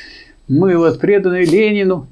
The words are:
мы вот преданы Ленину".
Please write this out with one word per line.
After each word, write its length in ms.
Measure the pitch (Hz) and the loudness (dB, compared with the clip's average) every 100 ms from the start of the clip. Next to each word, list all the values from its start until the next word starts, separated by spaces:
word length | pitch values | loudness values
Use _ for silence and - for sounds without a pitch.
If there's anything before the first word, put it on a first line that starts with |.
| - - - _ - | -20 -20 -20 _ -4
мы 280 | 135 190 170 | 0 2 2
вот 240 | 165 160 | 0 0
преданы 440 | - 202 190 180 | 0 0 0 -2
Ленину". 600 | 175 180 214 208 190 180 - | 0 2 0 0 -2 -4 -4